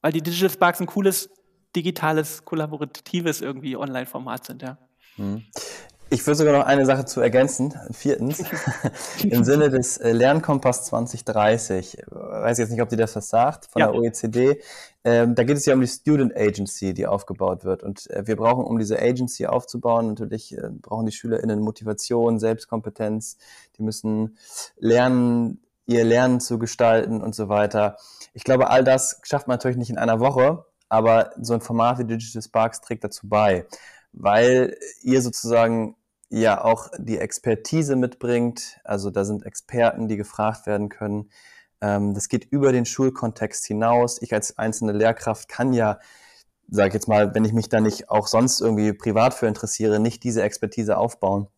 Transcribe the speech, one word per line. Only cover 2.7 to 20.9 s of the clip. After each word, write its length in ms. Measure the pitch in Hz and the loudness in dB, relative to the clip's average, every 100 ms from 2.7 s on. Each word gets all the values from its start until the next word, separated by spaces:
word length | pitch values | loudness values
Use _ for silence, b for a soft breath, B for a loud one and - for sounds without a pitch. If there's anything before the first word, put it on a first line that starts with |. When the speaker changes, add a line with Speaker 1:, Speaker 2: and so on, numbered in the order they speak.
| 151 147 - - 175 170 156 | -6 -10 -12 -6 -4 -2 -4
Speaker 1:
irgendwie 340 | 131 135 139 127 | -6 -10 -10 -8
Online-Format 720 | 139 127 127 131 127 120 - | -8 -8 -10 -12 -10 -10 -12
sind, 160 | 131 | -14
ja. 160 | 131 - 127 _ b b | -14 -16 _ _ b b
Speaker 2:
Mhm. 260 | 101 107 113 B B B B _ - | -8 -8 -10 B B B B _ -6
Ich 160 | 127 - | -4 0
würde 120 | 147 | 2
sogar 200 | 151 143 | 4 4
noch 80 | 139 | 4
eine 200 | 139 135 | 2 4
Sache 180 | 135 | 2
zu 160 | 127 - | 0 0
ergänzen. 540 | 120 123 131 - 135 - - | 2 4 2 0 -4 -6 -16
Viertens, 500 | 117 139 139 120 151 170 - - | -6 -2 -2 -2 -4 -8 -6 -4
Speaker 1:
<laughs> 220 | - - | -4 -6
Speaker 2:
<laughs> 300 | - - - | -6 -14 -2
im 200 | 208 120 | 0 2
Sinne 260 | 117 143 147 | 4 4 4
des, 280 | 131 123 - | 2 -2 -2
äh, 160 | 117 | 0
Lernkompass 720 | 117 127 147 160 139 127 123 - | 4 4 4 2 0 0 -2 -4
zwanzig 400 | 113 117 120 - | -4 -4 -8 -4
dreißig, 720 | 107 104 117 - 92 87 - - | 2 4 2 0 -4 -4 -16 -18
weiß 500 | - - 110 110 120 | -14 -10 -4 -2 0
jetzt 100 | 110 | -2
nicht, 120 | 117 | -2
ob 60 | 117 | -2
dir 80 | 113 | 0
das 220 | 113 110 | 0 -2
was 100 | - | -2
sagt, 380 | 113 127 151 - | 2 2 0 -8
von 160 | - | 0
Speaker 1:
Ja. 60 | 143 | 2
Speaker 2:
der 80 | 117 | 2
O 40 | |
E 80 | 117 | -2
C 160 | - 113 | -2 -4
D. 320 | 113 127 143 B B B B | 2 2 2 B B B B
Ähm, 320 | 117 117 117 120 | 2 4 4 2
da 80 | |
geht 140 | 120 143 | 2 2
es 80 | 143 | 2
ja 80 | |
um 80 | 131 | 2
die 60 | 123 | 2
Student 460 | - - 151 123 | -2 0 2 2
Agency, 600 | - 107 98 98 - 98 | 2 0 0 -6 -4 -6
die 140 | 92 - | -4 -2
aufgebaut 580 | 101 - 95 92 90 95 | -2 -4 -4 -2 -2 -4
wird. 180 | 92 | -6
Und, 260 | - 98 - | -6 -12 -8
äh, 160 | - 107 | -8 -4
wir 120 | 107 | 0
brauchen, 260 | 113 123 | 2 2
um 160 | 123 117 | 0 -2
diese 180 | 107 110 | 0 2
Agency 460 | 117 127 123 - 117 | 2 0 -2 -4 -2
aufzubauen, 600 | 120 - 120 120 117 113 | -2 -2 -4 0 2 0
natürlich, 500 | 107 107 110 - - | -4 -6 -8 -10 -12
äh, 120 | - | -10
brauchen 340 | - - | -12 -8